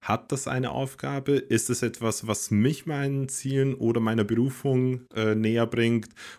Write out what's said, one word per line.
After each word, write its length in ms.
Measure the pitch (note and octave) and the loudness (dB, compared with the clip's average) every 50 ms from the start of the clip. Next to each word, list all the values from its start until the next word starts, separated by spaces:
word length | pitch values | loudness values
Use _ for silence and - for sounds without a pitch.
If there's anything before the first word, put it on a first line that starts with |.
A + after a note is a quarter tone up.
hat 320 | - - A2+ - - - | -2 -2 -2 -2 -2 -4
das 160 | D3 C3+ - C#3 | -6 -4 -4 -4
eine 240 | C3+ B2+ C3 - | -4 -2 -4 -4
Aufgabe? 640 | - C3 C3+ C3 - - - C#3 C#3 C#3 C3+ C#3 C#3+ | -4 -4 -6 -6 -8 -8 -8 -6 -6 -4 0 2 2
Ist 360 | C3+ - - A#2 A2+ - - | 2 2 2 0 0 2 0
es 120 | A#2 - | -2 0
etwas, 440 | B2 A2+ - - A#2 A2 - - - | -2 -4 -4 -2 -2 -2 -2 -2 -2
was 240 | A2 G#2 - - - | -4 -4 -2 0 0
mich 340 | A2 G2+ A2+ C#3 D#3 - - | 2 4 4 2 0 -2 -6
meinen 420 | E3 D3 C#3 C#3 C#3 C#3 C#3 C3+ C3 | -6 -4 -2 -2 -2 -2 -2 -4 -4
Zielen 460 | - - - C3+ C3+ C3+ C3+ C3+ B2+ | -6 -6 -4 -2 0 2 2 0 0
oder 260 | - A2+ A2+ A2+ A#2+ | 0 0 0 2 2
meiner 240 | A2+ A2+ A2+ A2+ G#2 | 2 2 2 2 2
Berufung, 760 | G#2 A#2 A#2 B2 C#3 C3+ - - C#3 C3 B2+ B2+ B2+ B2+ B2 - - - | 2 2 2 2 0 -2 -2 0 2 2 4 2 2 0 -4 -8 -8 -4
äh, 220 | A2 A2 G#2+ G#2+ | -2 0 2 2
näher 300 | A2 A2 A2 A2+ A#2 A#2 | 2 2 2 2 2 2
bringt 420 | A2+ - A#2+ A#2 A#2 A#2 A2+ G#2+ - - - - - - | 2 2 2 2 4 2 0 -2 -4 -16 -20 -18 -18 -16